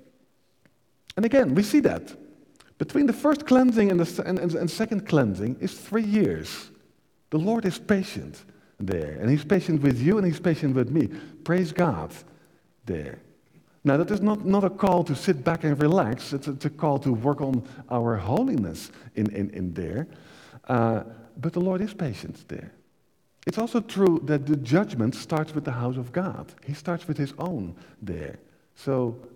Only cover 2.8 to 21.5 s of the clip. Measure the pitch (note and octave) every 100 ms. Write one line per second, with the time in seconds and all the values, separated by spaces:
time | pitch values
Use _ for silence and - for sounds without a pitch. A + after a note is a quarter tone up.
2.8 | - C#4 C#4 - D4 D4 - B3+ B3+ A3+
3.8 | G3+ F3 E3 - E3+ F#3 E3+ D#3+ E3+ -
4.8 | A3 G#3+ - D3+ A2+ F#2 A2+ C3 F#3 -
5.8 | - A3 G#3 G#3+ C3+ D#2+ - - - -
6.8 | _ _ _ _ _ D#3 F#3+ A3+ G3 -
7.8 | - G3 F#3+ G#2 D2 D2 - - _ -
8.8 | F#2+ F2 D2+ C2+ G#2+ D3 D3+ F#3+ - D#3
9.8 | C#3 A#2+ D3 G#3+ F3+ D3+ F3+ D#3 C#3+ C3
10.8 | A#2+ D#3 D3+ - - - - F3+ E3 D#3+
11.8 | E3+ F2 D3+ - - - _ _ _ _
12.8 | - E2 C#2+ - - _ _ _ _ _
13.8 | C#3+ C#3+ F3 G#3 G#3 G#3 F#3 G3+ F#3+ G3
14.8 | G3 F3 D#3+ C3 - D3 E3 E3 D#3 C#3+
15.8 | D3+ F#3+ A2 A#2+ - C#3 C#3+ C3+ D3 -
16.8 | D#3 C3+ C3+ A2+ C3+ D3 C#3 B2+ - -
17.8 | - B2 A#2 G#2+ F#2 D#3+ C4 D3+ F2 D#2+
18.8 | - - - - G#2 G#2 G2 - F2+ E2
19.8 | E2 G#2 E3+ - - - - - - B2
20.8 | A2+ A2 - - - - E3